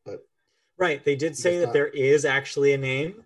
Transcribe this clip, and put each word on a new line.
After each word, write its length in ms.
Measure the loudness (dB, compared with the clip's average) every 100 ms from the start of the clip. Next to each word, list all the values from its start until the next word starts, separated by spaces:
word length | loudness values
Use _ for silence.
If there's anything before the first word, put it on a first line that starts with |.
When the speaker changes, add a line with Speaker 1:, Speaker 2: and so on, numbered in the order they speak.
Speaker 1:
but 220 | -18 -18 -18 _ _ _ _ -4
Speaker 2:
Right, 280 | -2 -2
they 100 | -2
did 220 | 0 -2 -2
say 160 | 0
Speaker 1:
Guess 80 | 0
Speaker 2:
that 60 | 2
Speaker 1:
not. 60 |
Speaker 2:
there 140 | 0 0
is 360 | 0 2 4
actually 480 | 4 -2 -2 0 2
a 60 | 2
name, 460 | 0 -4 -4 -8